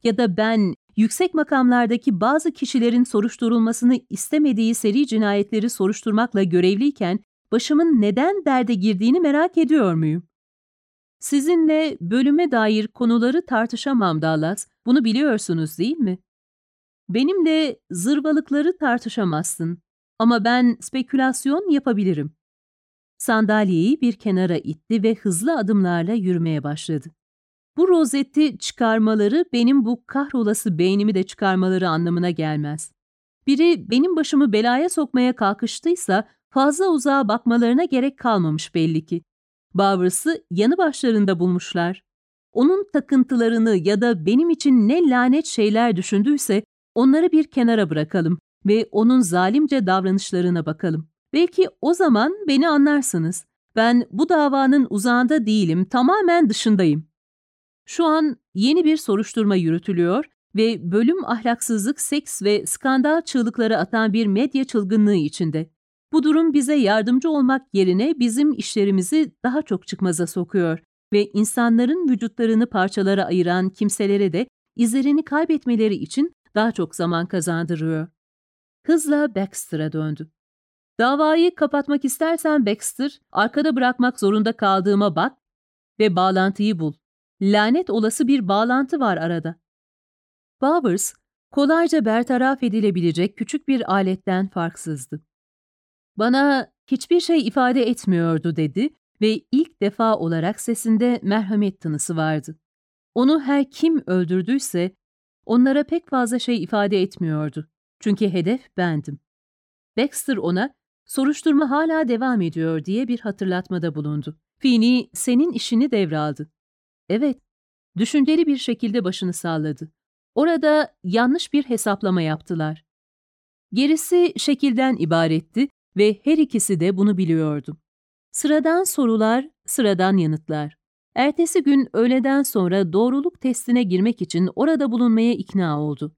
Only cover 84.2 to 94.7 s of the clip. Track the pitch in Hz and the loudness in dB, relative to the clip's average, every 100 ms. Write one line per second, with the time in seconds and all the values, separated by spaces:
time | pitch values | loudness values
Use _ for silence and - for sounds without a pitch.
84.2 | 196 214 220 226 202 190 190 202 202 156 | 0 2 -2 -2 0 0 2 2 0 0
85.2 | 226 _ _ _ _ _ _ - 214 175 | -4 _ _ _ _ _ _ 0 2 4
86.2 | 185 190 190 196 208 180 156 - _ _ | 2 2 0 0 -2 -2 -6 -8 _ _
87.2 | _ _ 196 208 214 294 359 226 214 - | _ _ 2 2 4 0 0 -2 -2 0
88.2 | 247 277 190 202 233 254 269 330 240 170 | 0 0 2 0 2 0 -2 -2 -2 -2
89.2 | 170 170 160 165 _ _ _ _ _ _ | -2 -4 -6 -12 _ _ _ _ _ _
90.2 | _ _ _ _ 269 339 247 175 - _ | _ _ _ _ 0 2 0 -2 -4 _
91.2 | _ _ _ - 285 330 339 320 220 220 | _ _ _ 0 2 2 2 2 0 0
92.2 | 240 247 262 269 240 214 208 180 170 160 | 0 0 0 0 -2 0 0 0 -2 0
93.2 | 196 - 220 294 - 262 220 196 185 185 | -4 -4 -8 -6 -2 -2 0 0 0 -2
94.2 | - 185 190 185 165 | -2 -2 -2 -4 -6